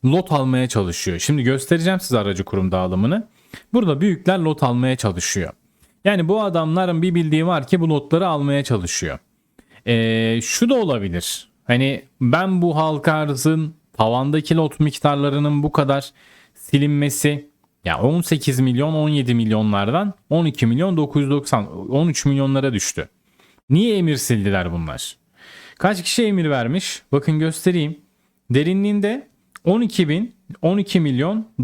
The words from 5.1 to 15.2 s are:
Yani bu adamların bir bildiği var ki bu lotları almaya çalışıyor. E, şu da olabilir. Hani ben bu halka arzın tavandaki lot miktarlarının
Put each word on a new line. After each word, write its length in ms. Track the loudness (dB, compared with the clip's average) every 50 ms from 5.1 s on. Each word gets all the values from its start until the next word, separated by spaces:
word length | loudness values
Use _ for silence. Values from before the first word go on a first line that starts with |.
| -2 -2 -4 -4 -4 -4 -4 -6 -8 _ _ _ _ _ _ _ _ _ 0
Yani 240 | 0 2 2 2 0
bu 140 | 0 0 0
adamların 600 | 0 0 -2 0 0 0 0 0 0 0 0 0
bir 120 | 0 0
bildiği 320 | 0 0 2 2 0 2
var 200 | 0 0 -2 0
ki 140 | 0 0 2
bu 80 | 2 2
lotları 400 | 2 0 0 2 0 2 2 0
almaya 360 | 0 0 0 0 0 0 0
çalışıyor. 540 | 0 -2 -2 -2 -4 -6 -6 -6 -6 -8 -10 -12 _ _ _ _ _ _ _ _ _ _ -8 _
E, 540 | 0 0 2 2 2 0 0 0 0 0 -2 -2
şu 260 | -4 -2 0 2 2
da 60 | 2
olabilir. 760 | 2 2 0 0 -2 -2 -4 -4 -4 -4 -6 -8 -10 -12 -16 _ _ _
Hani 380 | 0 0 2 2 0 -2 -4 -8 _ _ -2
ben 420 | 0 2 2 2 2 0 0 2 2
bu 140 | 2 2
halka 360 | 2 0 0 -2 -2 0 0 0
arzın 640 | 0 0 -2 -4 0 0 0 0 0 -2 -4 -8 -12 _ _ _
tavandaki 600 | -2 0 0 0 0 0 0 -2 -2 -2 0 0
lot 240 | 0 0 0 0 0
miktarlarının 840 | 0 0 0 0 -2 0 0 0